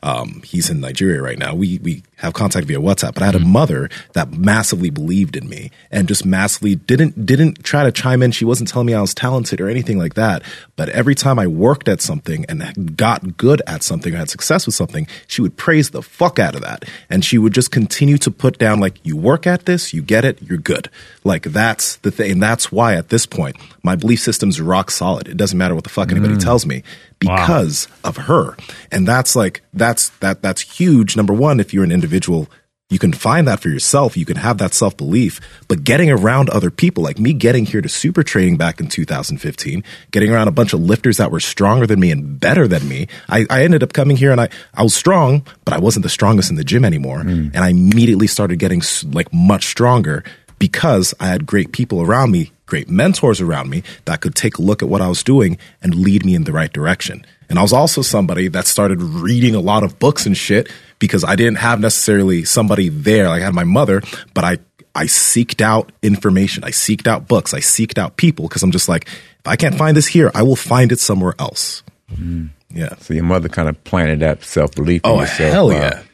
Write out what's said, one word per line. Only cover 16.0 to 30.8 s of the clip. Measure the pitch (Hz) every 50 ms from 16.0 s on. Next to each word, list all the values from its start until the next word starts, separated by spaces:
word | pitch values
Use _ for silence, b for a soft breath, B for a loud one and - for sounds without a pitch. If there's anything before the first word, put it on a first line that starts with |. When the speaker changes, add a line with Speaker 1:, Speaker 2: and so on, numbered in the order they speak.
| -
Speaker 1:
fuck | - _ - 175 175 - -
out | 107 80 -
of | 69 57
that. | 50 52 - - B B B B B
And | - 95 92
she | - - 120
would | 107 110 98
just | 127 127 - -
continue | 127 110 - - - 147 143 147 143
to | - 139
put | 101 _ - 131 127 -
down, | 120 110 107 107
like, | 101 95 - - _
"You | 82 76
work | 76 80 110 143 170 -
at | 180 180 175 -
this, | - 180 175 - - -
you | 82
get | 73 - 104 110 120
it, | 135 - _
you're | - - 90 82
good." | 76 - 90 - - - B B B B B B B
Like, | 98 92 80 -
that's | - 76 104 110 117 107 - - - -
the | - - 104
thing. | 92 - 113 98 98
And | 90 101
that's | 107 117 117 - - -
why | 98 117 117 101
at | 85 82 _
this | - 117 -
point, | - - - 82 69 65 B B B B B B
my | 87 92
belief | 87 76 110 117 113
system's | - - 107 - - 101 87 73
rock | 80 82 92 92 95 -
solid. | - - 90 90 92 - - -
It | -
doesn't | 90 104 95 90 90
matter | 92 90 87
what | 80 -
the | -
fuck | - - 98 87
anybody | 92 95 104 107 107
Speaker 3:
Mm. | 101 95
Speaker 1:
tells | 90 120 120 -
me | - 65 64 - B B B B B B _ -
Speaker 2:
Wow. | - 185
Speaker 1:
because | 190 175 170 170 147 95 80 73 - - - _ _ -
of | - -
her. | - 139 - 156 160 87 - - B B B B B B B -
And | 101 92 92
that's, | 120 127 127 - -
like, | 127 107 92 - - _ _ -
that's, | 95 113 117 107 - - - - _
that, | - 95 95 - -
that's | 98 92 -
huge. | - - - -